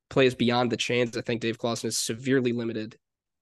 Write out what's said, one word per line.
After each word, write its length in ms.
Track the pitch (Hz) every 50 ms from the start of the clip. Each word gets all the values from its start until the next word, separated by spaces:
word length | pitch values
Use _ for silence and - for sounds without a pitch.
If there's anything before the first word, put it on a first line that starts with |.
| _ -
plays 260 | - - 135 127 120
beyond 360 | - 120 117 120 123 123 120
the 60 | 113 104
chains. 400 | - - 123 120 123 117 113 117
I 40 |
think 200 | 107 - 120 113
Dave 160 | 117 113 113 -
Clawson 300 | - 120 117 117 - 117
is 100 | 110 -
severely 560 | - - 117 113 131 131 131 135 123 123 117
limited 440 | 117 117 113 113 110 107 110 - - _ _ _ _ _ _ _ _